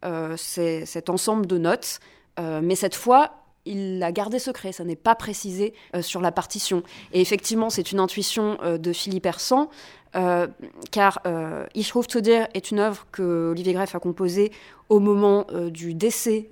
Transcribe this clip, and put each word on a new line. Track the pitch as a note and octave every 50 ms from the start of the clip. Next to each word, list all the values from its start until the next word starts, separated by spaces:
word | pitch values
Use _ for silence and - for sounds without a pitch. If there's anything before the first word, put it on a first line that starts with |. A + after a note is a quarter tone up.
| -
euh, | F3+ E3 E3 D#3+ D#3+ E3 D#3+
ces, | - - - F3 E3+ E3 D#3+ D#3+ D#3+
cet | D#3 - E3+ D#3+ -
ensemble | F3 F#3 - A3 G#3+ A3 G3+ F3
de | F#3 F3
notes, | E3 E3+ G#3 - - - - - - - - _ _ _ _ -
euh, | E3+ D#3+ D#3+ D#3
mais | D#3+ F3 F#3+
cette | F#3 G3+ F#3+ -
fois, | - - A#3+ B3 C4+ D4+ - - - _ _ _ _ _ -
il | G3+ G3 G3 F#3+ F#3 F#3
l'a | F3+ E3+
gardé | F3 G3+ G3+ G#3+ A#3+ B3+
secret, | - C4 B3 - - F#3+
ça | F#3 - E3+
n'est | F3 D#3+
pas | D#3 - E3+ -
précisé, | - - A3 G3+ - - G3+ F3+ F#3+ G3+ A3+ A3 - - - -
euh, | F3+
sur | E3+ - - F3
la | F#3 E3+
partition. | E3+ F#3 F3 - - G3+ - - F#3+ F3 F3 - - - - - -
Et | F3+
effectivement, | F#3 - G#3 G3 - - A3+ A3 A3 A3+
c'est | - G#3 E3+ -
une | G3 G3
intuition, | F#3+ F#3+ - G#3 F#3+ - - A3 G#3+ G#3 G#3+ - -
euh, | E3+ E3+ E3
de | D#3+ F3 F3
Philippe | - - G3 F#3+ F#3 -
Hersan, | F3+ E3 - - - B3+ C4+ D4+ D#4 - - - - - - _ _ -
euh, | F#3 F#3 F3+ F3+ F3 F3 - - - - - - - - -
car, | - G#3 G3+ G3 - - - F3+
euh, | E3+ D#3+ D#3+ D#3+ D#3+ C#3+ - - -
Ich | A3 G3+ -
rufe | - A#3+ A#3+ -
zu | - A#3+
dir | G3+ A3+ A3+ A3+ A3+ A3 -
est | F#3+ F#3 -
une | G#3 G3+
œuvre | G#3 A3 G3+ - - -
que | - - F#3 F3 E3+ E3+ E3 E3
Olivier | E3+ E3+ F3+ F#3 F3+
Greff | F#3 G3 F#3+ -
a | E3+
composée | - F3+ E3+ - F#3+ F3 F3 G3 G#3 G#3+ - - - - - - _ -
au | G#3+ G#3
moment, | G3+ G#3 G#3 G3+ G#3 G3+ G3+ G3+ G3 -
euh, | - F3 E3+ E3+
du | E3 D#3+ E3+ E3+ E3
décès, | E3 G3 A#3 A3+ - - A#3 G#3+ A3 G#3+ G#3+